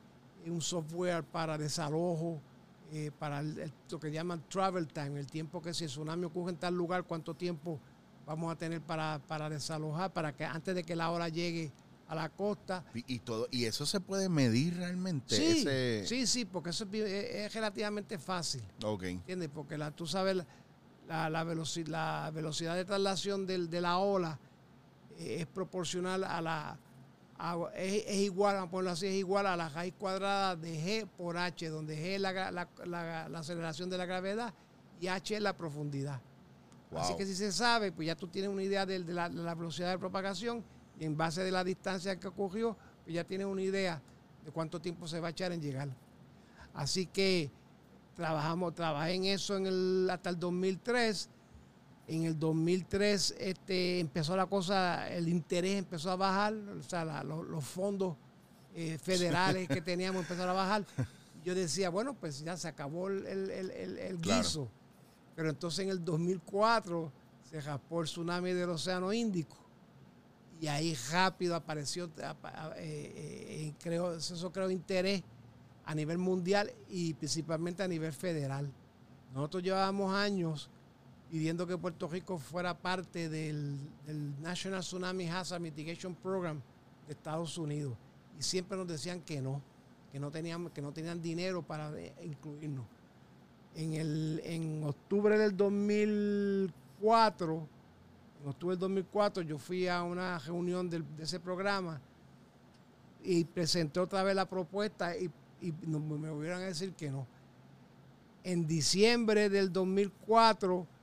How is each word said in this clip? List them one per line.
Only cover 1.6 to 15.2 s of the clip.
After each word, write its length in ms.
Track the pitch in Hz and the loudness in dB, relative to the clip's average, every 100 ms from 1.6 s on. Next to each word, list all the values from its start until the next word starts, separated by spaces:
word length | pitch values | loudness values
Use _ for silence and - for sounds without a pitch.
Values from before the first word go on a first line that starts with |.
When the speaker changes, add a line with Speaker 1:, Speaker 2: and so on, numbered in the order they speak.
| 151 175 147 160 175 160 170 156 - - - - 156 | -2 -2 0 0 2 0 -2 -4 -10 -20 -20 -20 -10
Speaker 1:
eh, 200 | 156 151 - | -6 -6 -6
para 220 | 151 143 | -4 -2
el, 180 | 156 156 | -4 -4
el, 160 | 151 - - | -8 -10 -10
lo 100 | 160 | -6
que 120 | 156 | -4
llaman 320 | 156 175 170 - | -2 -2 -4 -4
travel 380 | 196 190 180 151 | 0 2 2 -2
time, 320 | 160 143 143 | -4 -4 -4
el 80 | 139 | -4
tiempo 340 | 156 156 175 | -6 -6 -6
que 120 | 165 | -6
si 120 | - 160 | -4 -4
el 40 | |
tsunami 360 | 131 156 170 175 | -4 -4 -2 -2
ocurre 260 | 175 175 | -2 -4
en 60 | 165 | -2
tal 180 | 180 180 | 0 0
lugar, 280 | 170 180 180 | 2 0 -2
cuánto 300 | 165 156 151 | -6 -6 -4
tiempo 440 | 175 160 170 143 - - - - - | -4 -4 -4 -8 -8 -20 -20 -16 -8
vamos 260 | 160 165 | -4 -2
a 40 | 160 | -2
tener 260 | 165 165 | -4 -4
para, 380 | 151 160 156 151 - | -4 -2 0 -2 -4
para 220 | 151 151 | -4 -4
desalojar, 600 | 151 - 156 156 151 190 | -4 -4 -4 -2 -2 -2
para 240 | 180 156 135 | 0 -2 -2
que 100 | 151 | -4
antes 300 | 156 190 180 | -4 -2 -2
de 80 | |
que 120 | 170 165 | -2 0
la 140 | 165 | 0
ola 200 | 170 170 | 0 0
llegue 420 | 160 175 165 156 - - - - | 0 -2 -2 -4 -8 -20 -18 -8
a 80 | 156 | -4
la 140 | 156 | -4
costa. 540 | - 208 202 - 185 - | -2 -2 -2 -4 -6 -6
Speaker 2:
Y, 220 | 117 - 120 | -8 -4 -6
y 40 | |
todo, 280 | - 113 120 | -2 -2 0
¿y 140 | 123 117 | 2 2
eso 200 | - 147 | 2 0
se 140 | 202 | 0
puede 300 | 185 196 190 | 0 0 4
medir 480 | 156 127 113 170 175 | 6 6 6 4 0
realmente? 580 | 175 180 185 147 | -2 -2 -2 -2